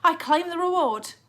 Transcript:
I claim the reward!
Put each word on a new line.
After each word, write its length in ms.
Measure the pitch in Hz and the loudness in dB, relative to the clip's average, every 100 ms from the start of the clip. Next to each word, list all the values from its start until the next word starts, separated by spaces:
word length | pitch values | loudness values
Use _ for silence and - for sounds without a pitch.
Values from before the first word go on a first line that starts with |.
I 120 | 349 | 2
claim 340 | 330 - 302 349 | 0 0 0 0
the 80 | 339 | -4
reward! 560 | 359 359 294 214 - - | -2 0 0 -2 -8 -18